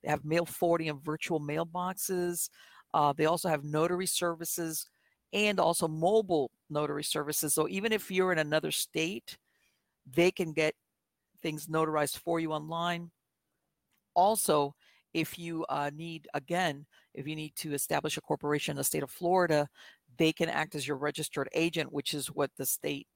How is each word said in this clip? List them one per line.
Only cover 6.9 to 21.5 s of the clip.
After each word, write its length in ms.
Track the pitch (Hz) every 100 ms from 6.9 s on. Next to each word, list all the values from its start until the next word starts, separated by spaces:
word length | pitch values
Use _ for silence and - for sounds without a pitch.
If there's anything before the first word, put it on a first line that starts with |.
| 147
services. 520 | 147 147 143 151 156
So 120 | 151 156
even 240 | 190 214
if 180 | 214 -
you're 200 | 185 185
in 80 | 170
another 320 | 151 156 -
state, 680 | - - 156 160 208 - - _ _ _ _ _ _ -
they 240 | 127 175
can 220 | - 170
get 240 | 156 156 - _ _ _ _ _ _
things 240 | 170 151 151
notarized 520 | 160 160 151 147 -
for 200 | - 165
you 140 | 160
online. 580 | 156 156 165 170 170 170 _ _ _ _ _ _ _ _ _ _
Also, 600 | - 190 220 - 151 143 - _ _ _
if 260 | 160 160 -
you, 260 | 170 165 160
uh, 200 | 147 143
need, 360 | 147 165 160 -
again, 520 | 143 135 175 180 143 151 _ _
if 120 | - 139
you 80 |
need 220 | 156 156 -
to 160 | 160
establish 440 | 143 - 151 151 -
a 40 |
corporation 520 | - 151 147 147 -
in 40 | 139
the 80 |
state 180 | 139 156
of 80 | -
Florida, 580 | - 175 185 175 151 147 _ - - _ -
they 140 | 160
can 160 | 160 165
act 260 | 135 156 151
as 100 | 131
your 120 | 139
registered 500 | 147 151 151 - 135